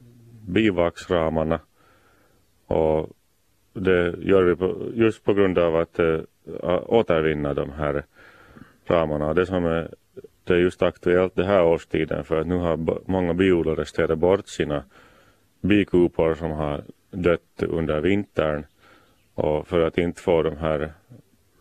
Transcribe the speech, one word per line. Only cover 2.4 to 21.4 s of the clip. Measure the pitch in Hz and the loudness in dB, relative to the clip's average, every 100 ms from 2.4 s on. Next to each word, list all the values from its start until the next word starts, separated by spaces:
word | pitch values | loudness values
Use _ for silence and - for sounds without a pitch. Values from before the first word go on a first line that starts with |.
| _ _ - | _ _ -4
Och | 82 78 78 - - _ _ _ _ _ | 0 2 0 -4 -14 _ _ _ _ _
det | 113 92 90 87 87 | -4 0 2 0 -4
gör | 87 95 | 2 4
vi | 90 85 | 4 2
på, | 92 85 - | -2 -4 -6
just | 113 110 - | 0 0 0
på | - | 0
grund | 101 95 87 | 2 2 2
av | 87 80 | 2 0
att, | 85 - | -2 0
eh, | 82 80 - _ - | 0 0 -6 _ -14
å-, | - - 90 - | -8 -4 -4 0
återvinna | 113 107 82 80 76 73 | 0 2 0 0 -2 -4
de | 71 71 | -4 -6
här | 71 73 71 - _ - - - - - _ - | -4 -4 -4 -8 _ -20 -20 -20 -20 -20 _ -2
ramarna. | 87 80 76 76 | 0 0 -2 0
Det | 82 90 | 0 0
som | 92 | 0
är, | 85 82 78 - _ - - _ | 0 -2 -6 -14 _ -20 -20 _
det | - | 0
är | 87 | 2
just | 87 - | 2 0
aktuellt | 90 - 90 87 92 95 | -2 0 0 2 0 -2
det | |
här | 92 98 | 2 2
årstiden, | 85 82 - 80 78 78 | 4 2 -2 -4 -4 -6
för | 76 80 | -4 -4
att | 80 | -2
nu | 90 | -2
har | 87 78 | -2 -2
b-, | 80 87 - | -2 -4 -4
många | 92 87 | -2 -2
biodlare | 85 95 85 78 78 | 2 2 2 0 -4
städat | 76 - 80 80 | -4 -2 -2 2
bort | 87 98 - | 2 2 -2
sina | - 78 71 - - - _ _ _ _ _ | -6 -4 -4 -8 -18 -20 _ _ _ _ _
bikupor | 92 104 92 90 85 - 82 | 2 2 4 2 2 2 0
som | 80 82 | 0 -4
har | 78 76 73 - - _ | -4 -4 -6 -10 -20 _
dött | 92 87 82 - - | -2 0 0 -4 -8
under | 80 82 76 78 | -4 -2 -2 -2
vintern. | 85 101 98 - 78 76 76 _ _ - _ _ _ | 0 0 -2 -2 -2 -4 -8 _ _ -20 _ _ _
Och | - 78 76 - | -4 -2 -2 0
för | 87 | 0
att | 80 - | 0 0
inte | 87 - | -2 -2
få | - 82 | 0 0
de | 78 76 | 0 -2
här | 80 76 78 - _ - _ _ | -2 -2 -4 -10 _ -20 _ _